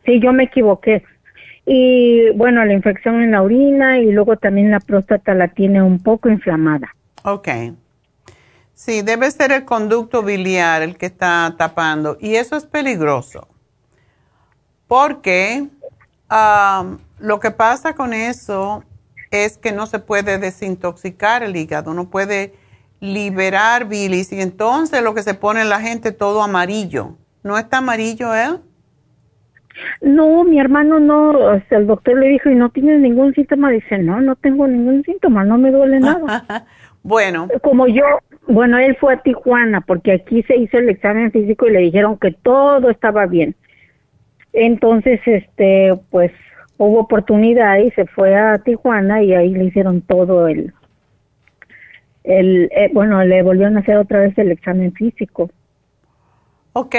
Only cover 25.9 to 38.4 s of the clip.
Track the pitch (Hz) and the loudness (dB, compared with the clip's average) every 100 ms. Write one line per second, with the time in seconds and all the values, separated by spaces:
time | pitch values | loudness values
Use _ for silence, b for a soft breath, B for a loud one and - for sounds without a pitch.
25.9 | 233 226 214 202 214 208 185 180 214 190 | -8 -8 -4 -4 -2 -2 -2 -2 -4 -6
26.9 | 139 98 - _ _ 202 208 226 262 262 | -8 -10 -14 _ _ -8 -6 -4 -4 -4
27.9 | 226 220 226 240 220 254 349 - _ _ | -4 -6 -6 -4 -2 -4 -6 -12 _ _
28.9 | _ _ _ _ _ _ _ _ B B | _ _ _ _ _ _ _ _ B B
29.9 | B 277 294 311 330 349 302 269 294 294 | B 2 4 4 4 4 4 2 2 2
30.9 | 311 294 302 302 294 202 202 - 214 208 | 2 4 4 2 2 2 0 0 0 0
31.9 | 208 - 254 269 277 294 254 240 269 285 | 0 0 2 2 2 2 2 0 0 2
32.9 | 302 269 240 277 269 269 285 285 233 - | 4 2 2 2 0 -2 0 0 0 -2
33.9 | 202 165 202 269 262 277 277 277 247 240 | -2 -2 0 -2 -2 -2 0 0 0 0
34.9 | 277 294 381 359 214 196 233 262 269 269 | 0 -2 -2 0 2 2 2 2 4 2
35.9 | 269 262 339 302 214 - 220 - b b | 2 2 0 -4 -6 -8 -12 -14 b b
36.9 | b - 220 196 170 175 - 302 254 254 | b -2 0 0 -4 -4 -4 0 2 2
37.9 | 226 285 294 - - | 2 2 0 -4 -12